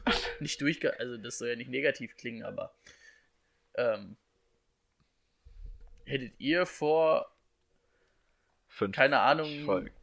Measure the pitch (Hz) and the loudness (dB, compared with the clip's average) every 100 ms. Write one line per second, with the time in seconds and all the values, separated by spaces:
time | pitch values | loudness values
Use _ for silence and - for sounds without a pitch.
0 | - - - - 147 - 143 165 - - | 0 0 -2 -6 -8 -2 -2 0 -2 -2
1 | 123 117 113 - 120 120 127 131 143 - | -6 -8 -10 -6 -4 -4 -4 0 2 0
2 | 117 - 123 113 - - - _ - - | -6 -10 -10 -8 -10 -8 -10 _ -20 -20
3 | - - _ _ _ _ _ - 120 107 | -20 -20 _ _ _ _ _ -2 0 0
4 | 95 110 _ _ _ _ _ _ _ _ | -6 -18 _ _ _ _ _ _ _ _
5 | _ _ _ _ - - - - - - | _ _ _ _ -20 -16 -14 -14 -18 -20
6 | - 135 123 - 135 170 180 - 151 160 | -6 -6 -6 -8 0 0 0 0 2 4
7 | 160 160 - _ _ _ _ _ _ _ | 6 4 0 _ _ _ _ _ _ _
8 | _ _ _ _ _ _ _ - 101 98 | _ _ _ _ _ _ _ -4 -2 4
9 | 135 135 117 156 156 147 147 92 - - | 6 6 6 4 0 -6 0 0 -2 -14